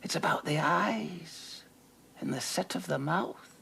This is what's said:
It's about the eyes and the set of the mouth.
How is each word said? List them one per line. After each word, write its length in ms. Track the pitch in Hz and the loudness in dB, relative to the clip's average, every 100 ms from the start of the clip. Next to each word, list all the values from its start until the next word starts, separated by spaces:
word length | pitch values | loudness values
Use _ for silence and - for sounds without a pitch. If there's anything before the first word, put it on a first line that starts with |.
It's 140 | - 165 | -2 0
about 280 | - - | 2 0
the 140 | - 151 | 2 2
eyes 1040 | 147 175 214 226 - 180 165 - - - - - - - - - | 4 4 4 2 -2 -6 -12 -14 -12 -14 -16 -20 -20 -20 -20 -6
and 120 | 151 | -2
the 80 | 135 | -2
set 340 | - - - | -2 -2 0
of 120 | - 185 | -2 0
the 120 | 143 | 0
mouth. 600 | 139 170 220 - - - | 2 2 0 -6 -16 -20